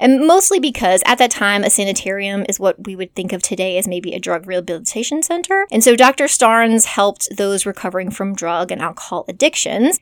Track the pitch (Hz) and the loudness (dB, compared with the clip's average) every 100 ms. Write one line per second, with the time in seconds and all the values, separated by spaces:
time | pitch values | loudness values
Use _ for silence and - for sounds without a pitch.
0 | 254 262 311 359 - 392 285 247 208 190 | 4 4 6 6 6 2 0 0 2 2
1 | - 247 247 - 202 202 202 - 196 196 | 2 4 2 2 0 2 2 0 0 -2
2 | 196 196 196 196 196 196 190 185 196 185 | -4 -4 -4 -4 -4 -2 0 -2 -8 -10
3 | 185 - 190 226 - 190 190 180 190 180 | -10 -8 -6 -4 -4 -4 -2 -2 -4 -6
4 | 180 - 180 175 185 185 175 165 240 220 | -8 -10 -4 -6 -4 -6 -6 -8 -6 -6
5 | 240 302 320 339 349 392 392 247 240 240 | -4 -4 -4 -4 -2 -2 0 4 4 6
6 | 254 269 294 - 233 226 226 226 220 - | 6 4 0 2 4 4 4 2 0 0
7 | 202 196 - 202 202 196 202 190 185 185 | 0 0 -10 -4 -2 -2 -4 -6 -6 -6
8 | 185 - 196 196 170 170 180 180 165 165 | -6 -6 -6 -4 -4 -4 -4 -4 -6 -8
9 | - 175 - 180 285 - - 170 254 381 | -8 -8 -8 0 0 0 -4 0 0 -2